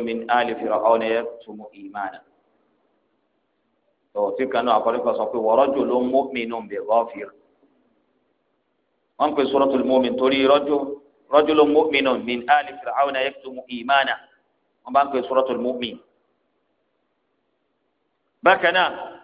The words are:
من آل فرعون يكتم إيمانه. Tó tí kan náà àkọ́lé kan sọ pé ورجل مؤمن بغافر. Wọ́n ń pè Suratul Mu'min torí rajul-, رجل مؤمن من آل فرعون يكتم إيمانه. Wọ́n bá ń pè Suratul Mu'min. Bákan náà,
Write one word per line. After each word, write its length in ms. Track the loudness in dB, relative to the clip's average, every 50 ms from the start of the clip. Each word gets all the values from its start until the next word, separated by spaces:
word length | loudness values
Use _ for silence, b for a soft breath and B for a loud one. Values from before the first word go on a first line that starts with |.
من 300 | -4 -4 -6 -6 -2 0
آل 240 | 2 2 2 0 -4
فرعون 460 | -6 -4 -2 -2 2 4 4 4 4
يكتم 560 | 2 0 -2 -2 -2 -4 -12 -14 -18 -18 -18 -16 -18 -18 -20
إيمانه. 480 | -18 -20 -14 -10 -10 -10 -10 -10 -14 -20 _ _ _ _ _ _ _ _ _ _ _ _ _ _ _ _ _ _ _ _ _ _ _ _ _ _ _ _ _ _ _ _ _ _ _ _ _ _
Tó 180 | -4 -4 -2 -2
tí 80 | -4 -4 -2
kan 160 | -2 -2 0
náà 140 | 2 2 2
àkọ́lé 240 | 2 0 -2 0 -2
kan 100 | -2 -2
sọ 100 | -2 -4
pé 120 | -4 -4
ورجل 540 | -2 0 2 2 4 2 2 0 -2 -2 0 0 0 0 0
مؤمن 420 | 0 0 -2 -2 -6 -6 -6 -6 -6 -8 -10
بغافر. 600 | -10 -10 -10 -2 0 0 0 0 0 -6 -12 -14 -14 -16 _ _ _ _ _ _ _ _ _ _ _ _ _ _ _ _ _ _ _ _ _ _ _ _ _ _ _ _ _ _ _ _ _ _ _ _ -2
Wọ́n 100 | -2 0
ń 60 | 2
pè 100 | 0 0
Suratul 380 | 2 2 2 2 2 2 0 2
Mu'min 340 | 2 2 2 2 2 0
torí 300 | 0 0 2 2 4 4
rajul-, 500 | 4 4 4 4 0 -2 -2 -2 -4 -10 -12 -16 _ _ _ _ _
رجل 280 | 2 4 4 4 4 4 4 6
مؤمن 560 | 6 4 2 2 0 0 2 2 0 -2 -2
من 240 | -6 -6 -6 2 2
آل 180 | 2 2 2 -2 -12 -12
فرعون 340 | -10 -6 -2 0 -2 0 0
يكتم 400 | -2 -4 -4 -6 -8 -16 -16 -16 -16 -14 _
إيمانه. 460 | -12 -10 -2 2 2 2 2 0 -4 -8 -10 _ _ _ _ _ _ _ _ _ _ _ _
Wọ́n 60 | 0 2
bá 100 | 2 2
ń 80 | 2
pè 100 | 0 -4 -4
Suratul 300 | 0 0 0 2 0 -2 -4
Mu'min. 400 | -4 -4 -4 -6 -8 -10 -10 -14 _ _ _ _ _ _ _ _ _ _ _ _ _ _ _ _ _ _ _ _ _ _ _ _ _ _ _ _ _ _ _ _ _ _ _ _ _ _ _ _ _ _ _ _ _ _ _ _ 4
Bákan 300 | 4 4 4 2 2 2
náà, 140 | 2 0 0 -2 -8 -14 -14 -16 -20